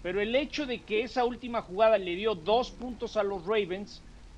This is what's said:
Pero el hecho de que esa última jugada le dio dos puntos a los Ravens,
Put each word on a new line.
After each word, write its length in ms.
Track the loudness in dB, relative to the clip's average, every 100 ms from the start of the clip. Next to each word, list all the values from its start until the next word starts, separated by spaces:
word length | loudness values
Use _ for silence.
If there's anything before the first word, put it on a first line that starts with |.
Pero 200 | -2 -2
el 140 | 2 2
hecho 300 | 0 -4 -4
de 160 | -4
que 220 | -2 -2
esa 220 | 0 0 0
última 360 | 0 -4 -4
jugada 360 | -4 4 6 6
le 180 | 2 -2
dio 180 | 0
dos 380 | 0 4 2 2
puntos 460 | -6 -10 -6 -4 0
a 60 |
los 220 | 0 -2 0
Ravens, 560 | 0 0 -4 -8 -14 -18 -18 -18